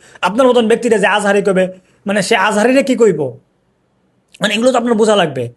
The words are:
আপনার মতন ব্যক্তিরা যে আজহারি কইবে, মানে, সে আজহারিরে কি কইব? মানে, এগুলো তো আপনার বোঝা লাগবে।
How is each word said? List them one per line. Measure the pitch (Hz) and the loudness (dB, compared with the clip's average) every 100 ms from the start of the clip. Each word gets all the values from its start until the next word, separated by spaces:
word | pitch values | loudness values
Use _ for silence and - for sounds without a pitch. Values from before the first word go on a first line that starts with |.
| _ - | _ -8
আপনার | 180 214 262 | -4 0 2
মতন | 247 220 | 2 2
ব্যক্তিরা | 233 233 214 | 0 0 0
যে | 196 | 2
আজহারি | 202 202 202 | 0 0 0
কইবে, | 202 185 180 185 _ _ 202 | 0 0 -2 -6 _ _ -6
মানে, | 208 | -4
সে | 185 226 | -2 0
আজহারিরে | 196 208 233 262 | 0 0 2 2
কি | 269 254 | 0 2
কইব? | 226 170 139 120 _ _ _ _ _ _ _ _ _ - | 2 0 -6 -10 _ _ _ _ _ _ _ _ _ -8
মানে, | 202 | -4
এগুলো | 208 247 | 0 0
তো | 254 | 0
আপনার | 233 | 0
বোঝা | 226 220 202 | 0 2 2
লাগবে। | 170 135 117 | 0 -4 -10